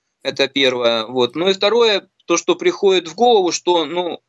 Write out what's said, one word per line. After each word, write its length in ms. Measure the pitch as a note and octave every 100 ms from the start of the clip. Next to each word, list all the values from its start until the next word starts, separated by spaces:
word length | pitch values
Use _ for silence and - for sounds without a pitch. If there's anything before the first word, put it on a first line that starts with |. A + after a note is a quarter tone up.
| _ _
это 240 | C3+ C3+ C3+
первое. 580 | C#3 C3 B2 A#2 A#2 A2
Вот. 300 | B2+ B2 D3+
Ну 120 | F#3
и 40 |
второе, 540 | G3 G#3 A#3 A3+ G3 - _ -
то, 100 | E3+
что 180 | - E3+
приходит 520 | F3 F3 G3 F#3 E3
в 60 | F3
голову, 360 | A#3+ A3 F3
что, 320 | D3 F3+ F3 D3
ну, 340 | F3 F3 -